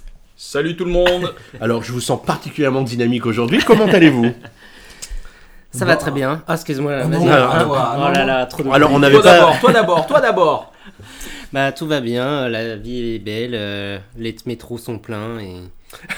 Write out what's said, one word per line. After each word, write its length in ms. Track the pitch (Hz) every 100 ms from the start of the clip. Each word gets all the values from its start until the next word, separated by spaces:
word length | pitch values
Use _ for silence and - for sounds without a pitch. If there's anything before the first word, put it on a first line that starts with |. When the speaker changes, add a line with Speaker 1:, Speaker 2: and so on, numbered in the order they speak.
| - - _ _
Speaker 1:
Salut 320 | - 143 160
tout 120 | 170 175
le 40 |
monde. 440 | 175 180 180 165 - -
Speaker 2:
<laughs> 140 | -
Alors, 220 | 113 117
je 100 | 117
vous 80 | 123
sens 180 | 120 120
particulièrement 560 | - 147 147 - 139 135
dynamique 460 | 127 120 120 123 117
aujourd'hui. 340 | 110 117 220 -
Comment 180 | 214 214
allez-vous ? 460 | 202 160 127 117 120 - - - - - - - - - - - - _
Speaker 3:
Ça 140 | 143
va 120 | 180 160
Speaker 4:
Bon. 40 |
Speaker 3:
très 100 | 160
bien. 300 | 139 131 156 -
Ah, 60 |
excuse-moi, 460 | 165 - 135 143 139
Speaker 4:
Oh 40 | 156
Speaker 3:
vas-y. 160 | 165 170
Speaker 4:
non, 40 |
Speaker 2:
Alors, 200 | 143 127
Speaker 4:
ah, 100 | 160
toi, 280 | 156 135 127
Speaker 3:
Oh 40 | 143
Speaker 4:
non, 80 | 139
Speaker 3:
là 120 | 139
Speaker 4:
non. 60 | 135
Speaker 3:
là, 200 | 131 127
trop 160 | -
de 60 | 135
Speaker 2:
alors, 180 | 135 147
on 20 |
Speaker 3:
bruit. 80 | 143
Speaker 2:
n'avait 120 | 139 143
Speaker 1:
Toi 60 |
Speaker 2:
pas 120 | 180 175
Speaker 1:
d'abord, 240 | 165 147
toi 120 | 240
d'abord, 340 | 233 180 165 -
toi 140 | 285
d'abord. 500 | 254 185 160 127 - _ - - - - - - -
Speaker 3:
Bah, 200 | 139 135
tout 140 | 135 160
va 140 | 147
bien, 260 | 117 120 131
euh, 220 | 147 127
la 280 | 113 113 107
vie 400 | 113 123 117 113
est 20 |
belle, 340 | 101 107 123
euh, 440 | 117 104 101 101 98 98 117
les 180 | 113
t-, 100 | 113 123
métros 320 | 117 - 120
sont 200 | - 110
pleins 400 | - 107 110 113
et, 160 | 98 90 92 - - - -